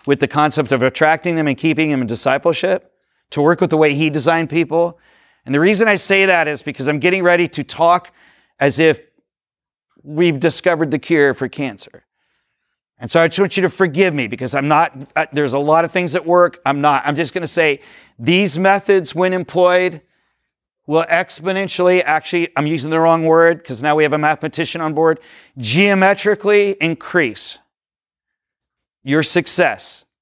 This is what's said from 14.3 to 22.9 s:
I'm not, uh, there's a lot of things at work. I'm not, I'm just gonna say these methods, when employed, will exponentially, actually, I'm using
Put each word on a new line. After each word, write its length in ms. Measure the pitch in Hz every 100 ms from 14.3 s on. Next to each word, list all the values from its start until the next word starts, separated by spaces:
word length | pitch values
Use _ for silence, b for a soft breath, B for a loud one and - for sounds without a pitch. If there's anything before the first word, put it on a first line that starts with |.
| 113 127
I'm 140 | 139 143
not, 260 | 151 165 131 139 -
uh, 100 | 156
there's 220 | 143 143
a 40 | 135
lot 280 | 147 160 165
of 60 |
things 220 | 185 175
at 120 | 170 165
work. 340 | 175 175 - 135
I'm 160 | 143
not, 240 | 147 139 143
I'm 100 | 143
just 160 | 160
gonna 140 | 180 160
say 340 | 170 160 139 B B B B
these 400 | 117 180 202 143
methods, 560 | 190 196 196 196 156
when 180 | 160 185
employed, 680 | 185 165 170 180 180 180 160 _ _ _ _ _ _ _ _ -
will 180 | 156
exponentially, 960 | 165 165 185 - 170 190 190 - 180 180
actually, 440 | 151 156 - 175 165 -
I'm 100 | 151
using 240 | 160 147